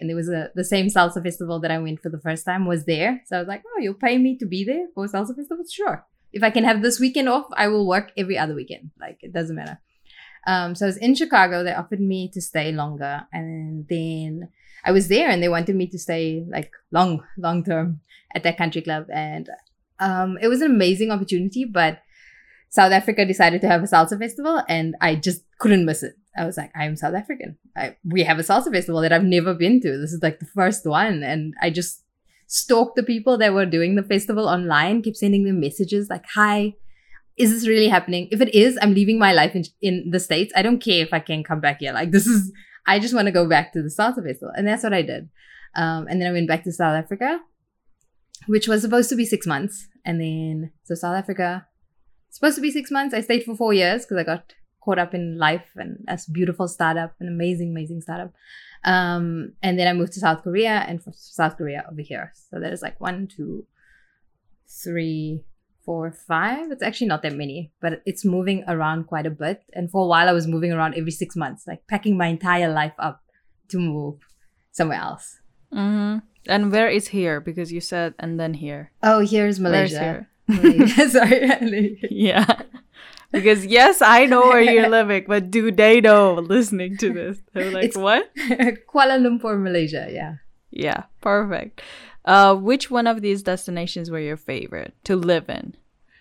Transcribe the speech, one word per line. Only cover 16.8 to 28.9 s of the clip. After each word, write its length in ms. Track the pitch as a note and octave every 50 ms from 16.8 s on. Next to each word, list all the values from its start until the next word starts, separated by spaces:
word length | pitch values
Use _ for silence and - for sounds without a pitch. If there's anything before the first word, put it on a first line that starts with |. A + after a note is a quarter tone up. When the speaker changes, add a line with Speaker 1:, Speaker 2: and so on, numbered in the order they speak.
| _ _
Speaker 1:
long, 320 | - E3 F#3 F3+ E3 D#3 - - -
long 280 | F#3+ F3 E3 F3 F3 E3+
term 360 | G3 E3+ D#3+ E3 F3 D#3+ D3+ - _ _ _ _ _ -
at 100 | D#3+ D#3+
that 120 | E3+ E3
country 240 | - F3 D#3+ D#3 E3
club. 260 | D#3+ E3 D#3 D#3 D#3 - -
And, 380 | D#3 D3+ D3+ D3+ D#3 D#3+ - - - _ _ _ _ _ _ _ -
um, 400 | F#3+ G3 F#3 F#3 F#3 F#3 F#3 -
it 80 | A3 A#3
was 140 | B3 B3+ D#4
an 80 | D4+
amazing 400 | B3+ G#3 F#3 F3+ F#3+ F#3 A3 A3
opportunity, 540 | G#3+ G3 G3 - F#3+ F3 F3+ G3 F#3+ A#3+ C4+
but 320 | A#3 G3 F#3 E3 D#3 D#3+ - _ _ _ _ _ - - _ _ _ _ _ _ _
South 220 | - - F#3+ F#3 G3
Africa 340 | F#3+ G3+ - G#3+ - G3+
decided 340 | F#3+ F#3+ - F3+ E3+ E3+ F3 F#3
to 40 | F3
have 140 | F3 E3+ F3+
a 40 |
salsa 320 | G3 - E3 D#3+ E3 G#3+ G3+
festival 440 | A3+ A3+ A#3 - C#4+ D#4 E4 D4+ - -
and 260 | E3 E3 D#3+ E3 D#3+ -
I 160 | - E3 D#3
just 260 | D#3 - F#3 F3 - - _ _ _
couldn't 260 | - G#3+ G3+ F#3 E3+
miss 180 | D#3+ D#3 - -
it. 120 | - - _ _ _ _
I 80 | E3+ E3+
was 100 | E3 F3
like, 140 | D#3 D3 - -
"I 80 | D#3 D3+
am 120 | D3+ D#3
South 180 | D3+ D3+ D3+ F3
African. 420 | G3 G#3+ - C#4+ - - - D3+ - _ _ _
I, 200 | - - B2+ - _ -
we 180 | E3+ E3+ F#3 E3
have 160 | D3+ D#3+ D#3
a 40 | D#3+
salsa 280 | - G3 G#3 - E4 A3+
festival 280 | F3+ E3+ -